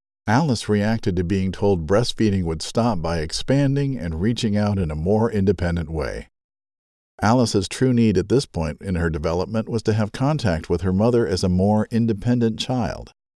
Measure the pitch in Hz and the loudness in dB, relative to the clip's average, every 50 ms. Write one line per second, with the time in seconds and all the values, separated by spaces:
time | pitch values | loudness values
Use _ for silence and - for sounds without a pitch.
0 | _ _ _ _ _ 208 214 - - 269 233 - - - - 104 - 110 113 113 | _ _ _ _ _ 0 2 2 2 2 0 -2 0 0 0 2 2 0 0 -2
1 | - - 87 92 87 85 101 95 95 95 87 - 104 101 98 85 80 76 98 110 | -2 -2 0 0 0 0 0 0 0 -2 -2 0 0 2 2 0 0 2 2 2
2 | 123 - - - 113 104 98 95 87 82 80 80 - - - 117 113 123 90 82 | 2 0 0 0 0 2 2 0 0 -2 -4 -6 -8 -6 -2 0 0 0 0 -2
3 | 80 82 85 82 78 - - - - - 131 143 143 135 139 139 143 139 135 - | -2 -2 -2 -4 -4 -4 -6 -4 -2 0 2 2 2 2 0 0 -2 -2 -4 -6
4 | 85 87 80 80 95 117 120 - - 107 101 104 104 104 101 95 87 78 78 76 | -6 -6 -4 -2 -2 -2 -2 -2 -2 -2 0 0 0 0 0 0 -2 -2 -4 -2
5 | 80 95 107 110 117 113 110 104 95 101 90 - 90 85 85 85 78 78 80 78 | 0 0 2 2 2 0 0 2 2 2 2 2 0 -2 -2 -2 -4 -4 -4 -6
6 | 69 55 50 55 - - _ _ _ _ _ _ _ _ _ _ _ _ _ _ | -6 -6 -6 -10 -12 -14 _ _ _ _ _ _ _ _ _ _ _ _ _ _
7 | _ _ _ - 95 104 120 131 120 110 - 101 90 - - - 131 127 123 117 | _ _ _ -2 2 2 4 4 2 2 2 0 -2 -2 -2 0 2 2 4 4
8 | 117 110 92 95 87 98 110 135 - - - 87 80 78 76 - - 98 92 85 | 4 4 4 2 2 2 2 0 0 -2 -4 -4 -4 -4 -6 -8 -6 -4 -2 0
9 | 85 82 78 80 78 82 82 90 90 - 110 110 107 - 117 110 - 113 107 113 | 0 0 0 -2 -2 -2 -2 -2 -2 -2 -2 -4 -4 -2 -4 -2 0 0 2 2
10 | 107 101 - - 131 143 160 147 - 101 82 80 - - 87 85 92 95 92 95 | 0 -2 -2 -2 0 0 0 0 0 0 0 -2 -2 -2 -2 -2 0 0 2 2
11 | 107 120 120 117 113 - 92 85 98 92 90 92 95 101 107 107 104 - 120 110 | 4 4 4 4 2 2 0 0 0 2 2 4 4 4 2 2 0 0 0 0
12 | 117 113 110 98 - 123 123 123 117 113 107 - - - 127 127 104 67 - - | 0 0 -2 -2 -2 0 0 2 2 0 0 -2 -4 -4 -4 -2 -4 -4 -6 -8
13 | - - - _ _ _ _ | -12 -16 -20 _ _ _ _